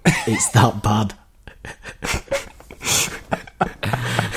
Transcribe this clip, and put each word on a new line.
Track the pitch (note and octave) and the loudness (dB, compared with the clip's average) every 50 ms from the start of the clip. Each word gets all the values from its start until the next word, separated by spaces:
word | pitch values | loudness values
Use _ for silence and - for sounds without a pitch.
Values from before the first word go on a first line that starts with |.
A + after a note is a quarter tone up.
| - F3 - - - | 2 2 2 2 0
It's | A2+ A2 G2 - - | 0 0 2 0 4
that | - A2+ - A#2 G#2+ G#2 | 6 6 6 6 4 0
bad. | - G#2+ G#2+ A2 G#2+ G2 - - - _ _ - - - - - - - - - - - - - | 0 2 2 2 2 0 -4 -8 -18 _ _ -20 -20 -20 -20 -16 -16 -16 -16 -14 -16 -16 -12 -8
<laughs> | - - - - - - - - - - - - - - - - - - - - - - - - - - - - - - - - - - - - - G#2+ - - - - - - - - - | -6 -4 -4 -4 -4 -4 -4 -4 -4 -8 -16 -20 -20 -20 -18 -8 -4 0 0 0 0 -2 -4 -10 -6 -6 -6 -6 -6 -14 -6 -4 -4 -4 -4 -6 -4 -4 -2 -2 -2 -2 -2 -2 -2 -2 -4